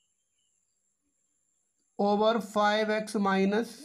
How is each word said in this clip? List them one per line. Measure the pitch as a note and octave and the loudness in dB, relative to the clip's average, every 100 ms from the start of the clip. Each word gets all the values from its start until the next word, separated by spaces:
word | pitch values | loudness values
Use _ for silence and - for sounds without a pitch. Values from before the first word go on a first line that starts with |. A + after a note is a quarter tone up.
| _ _ _ _ _ _ _ _ _ _ _ _ _ _ _ _ _ _ _ - | _ _ _ _ _ _ _ _ _ _ _ _ _ _ _ _ _ _ _ -2
over | G3+ G#3 G#3+ A3+ | 0 2 2 2
फ़ाइव | - G#3+ G#3 G#3+ G#3+ | -2 0 0 2 0
एक्स | G#3+ G#3+ A3+ | -2 -4 -2
माइनस | G3 F#3+ G3 G#3 A#3 - | 0 2 2 0 -4 -10